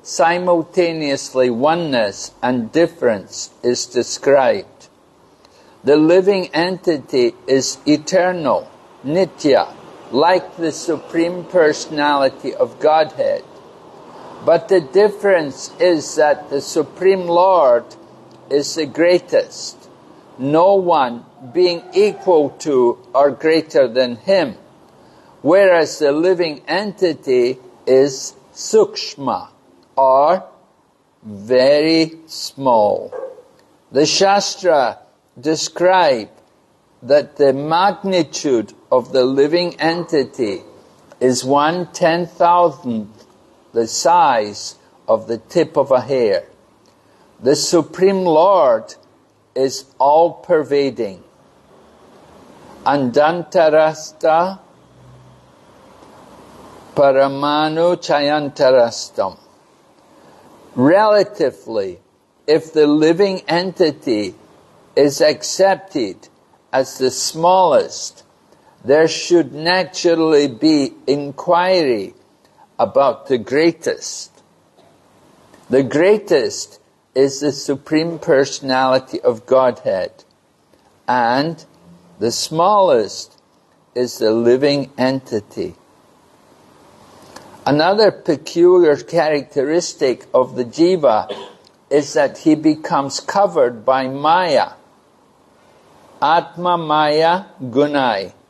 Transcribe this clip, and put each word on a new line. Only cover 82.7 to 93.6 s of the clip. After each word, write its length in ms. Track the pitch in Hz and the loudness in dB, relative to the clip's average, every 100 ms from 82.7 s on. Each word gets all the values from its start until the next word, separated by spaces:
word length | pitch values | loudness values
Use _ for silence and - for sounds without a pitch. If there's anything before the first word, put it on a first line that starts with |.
| 208 185 123 98 - - _ _ _ _ _ _ | 2 4 2 0 -8 -18 _ _ _ _ _ _
is 240 | 123 123 - | -6 -6 -2
the 140 | 110 | -2
living 600 | 113 117 127 143 143 127 - | 2 2 2 2 -2 -6 -4
entity. 800 | 127 135 131 110 - - 85 90 _ _ _ _ _ _ _ _ _ _ _ _ - - - - - - - | -4 -4 -6 -8 -8 -10 -10 -12 _ _ _ _ _ _ _ _ _ _ _ _ -20 -20 -20 -20 -20 -8 -2
Another 460 | 147 165 202 208 | 0 2 2 2
peculiar 840 | - - 143 - 170 175 180 165 143 | 0 -4 -4 -4 2 4 6 4 2
characteristic 1300 | - 165 156 147 131 143 135 170 170 - 139 120 - | -2 -2 0 -2 -4 -4 -2 -2 -4 -4 -2 -2 -2
of 220 | 131 127 117 | 0 0 -4
the 100 | 120 | -8
jiva 640 | 110 170 185 139 107 85 101 - - _ _ _ | 0 0 2 2 2 -2 -12 -14 -20 _ _ _
is 220 | 143 143 | -2 0
that 260 | 156 139 - | -2 -2 0
he 160 | 160 151 | 0 2
becomes 640 | 156 151 - 160 139 - | 2 -2 -2 -4 -4 -8
covered 680 | - 202 202 170 | -6 0 0 2